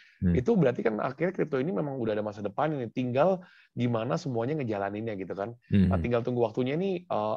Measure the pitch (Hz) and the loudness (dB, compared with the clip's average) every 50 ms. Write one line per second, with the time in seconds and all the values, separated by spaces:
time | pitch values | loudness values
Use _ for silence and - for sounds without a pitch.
0 | - - _ - - 90 87 - 123 - 233 202 151 127 120 - 208 - - 120 | -14 -20 _ -2 0 2 2 2 4 4 4 4 4 4 4 2 0 0 0 0
1 | - 135 127 - 156 185 185 180 165 151 139 131 131 165 202 196 160 147 135 135 | -2 -4 -4 -2 -2 -2 -2 -2 -2 -2 0 -2 -2 0 -2 -2 -2 -4 -4 -4
2 | 117 110 104 107 107 107 104 113 101 104 98 - 135 156 156 139 123 110 - - | -2 -2 0 -2 -2 -4 -6 -6 -6 -6 -2 0 0 0 0 -2 -4 -6 -4 -4
3 | 127 123 120 131 147 185 190 180 185 - - - - _ - - 120 123 120 113 | -2 0 2 4 4 4 2 0 -2 -10 -20 -20 -20 _ -4 -2 0 0 0 0
4 | 110 123 156 165 - 143 123 113 117 123 151 156 139 113 107 101 98 98 101 107 | 0 0 -2 -2 -2 -2 -2 -2 -2 -2 -2 -2 -2 -2 -2 -2 -2 -2 -4 -4
5 | 110 113 107 95 95 87 98 90 98 110 120 - _ - - 101 95 90 90 90 | -6 -6 -6 -6 -6 -6 -6 -4 -6 -6 -6 -10 _ 0 4 4 6 6 4 2
6 | 80 117 120 117 117 127 123 123 117 110 113 - 127 127 139 160 185 196 190 175 | 2 2 2 0 0 0 0 2 2 2 2 0 0 0 0 0 0 -2 -2 -4
7 | 180 - - 107 107 107 110 | -4 -4 -2 -2 0 -2 -2